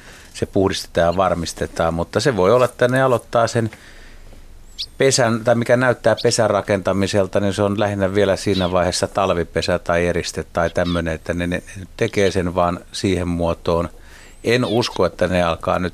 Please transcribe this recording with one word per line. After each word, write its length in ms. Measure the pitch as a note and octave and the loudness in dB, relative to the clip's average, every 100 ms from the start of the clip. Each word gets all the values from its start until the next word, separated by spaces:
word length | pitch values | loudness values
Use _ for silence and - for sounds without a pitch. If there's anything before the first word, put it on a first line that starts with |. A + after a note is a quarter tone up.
| - - - | -20 -20 -20
se 120 | - - | -8 -4
puhdistetaan 640 | G#2 F#2+ F2+ - - E2+ | 0 0 0 -4 0 2
ja 100 | F2 | 2
varmistetaan. 760 | F#2 E2+ D#2+ - D#2+ - E2 | 0 0 -4 -6 -6 -2 -2
Mutta 260 | E2 E2+ G#2 | -2 -2 -2
se 160 | C#3 G#2+ | 0 2
voi 180 | F2+ | 4
olla, 120 | B2 B2 | 4 2
että 220 | - B2 | 0 0
ne 140 | C3 | 2
aloittaa 460 | C3+ A#2 - A#2+ A#2 | 2 0 0 0 0
sen 240 | A#2+ A2+ - - - - - - - - - - - - - | 0 -4 -6 -20 -20 -20 -20 -20 -20 -20 -20 -20 -16 -10 0
pesän, 460 | C3+ C3 A#2 A#2 | 2 2 2 0
tai 120 | A2 A#2 | 2 2
mikä 220 | B2 B2 | 2 2
näyttää 380 | B2+ A#2 A2+ G#2+ | 2 2 0 2
pesän 260 | A#2+ A#2 G#2+ | 2 2 2
rakentamiselta, 920 | G2+ - G2+ F2+ F#2+ F#2+ G#2 F#2+ G2+ | 2 0 0 0 0 0 0 0 0
niin 140 | G2+ | 0
se 100 | F#2+ | 0
on 160 | G2+ G2+ | 0 0
lähinnä 360 | G#2 G2+ F#2+ G2 | -2 0 0 2
vielä 200 | G2 F#2 | 2 2
siinä 360 | - F#2+ F2+ | 0 0 0
vaiheessa 360 | F2+ F2 - F#2 | 2 0 0 -2
talvipesä 720 | - F#2+ F2 E2 E2+ D#2+ F2 | 0 0 0 -2 -2 -2 -2
tai 280 | - F2 F2 | 0 0 0
eriste 380 | E2+ D#2 - D#2+ | -2 -4 -8 -6
tai 160 | - E2+ | -2 -2
tämmönen, 440 | - F2 E2+ E2 | 0 -2 -2 -2
että 200 | D#2+ - | -6 -6
ne, 140 | E2+ F2 | -4 -4
ne 160 | F2 - G2+ F2 - | -4 -8 -16 -16 -4
tekee 340 | A#2 - G2 | -2 0 0
sen 240 | F2+ F2 F2 | 2 -2 0
vaan 240 | F2 F2+ - | 0 0 -8
siihen 360 | - G#2 F2+ F2+ | -4 -2 0 -2
muotoon. 600 | E2+ E2+ E2+ - E2+ F2 - - - - - | -2 -2 -2 -2 -2 -2 -8 -20 -20 -20 -8
En 220 | - A#2+ A#2 | 0 0 0
usko, 400 | G#2+ A#2 - F2+ | 0 -2 0 -2
että 220 | - F2+ | 0 0
ne 160 | F2+ | 2
alkaa 360 | F2 D#2+ - F2 | 0 -2 -2 -2
nyt 140 | F2+ | -2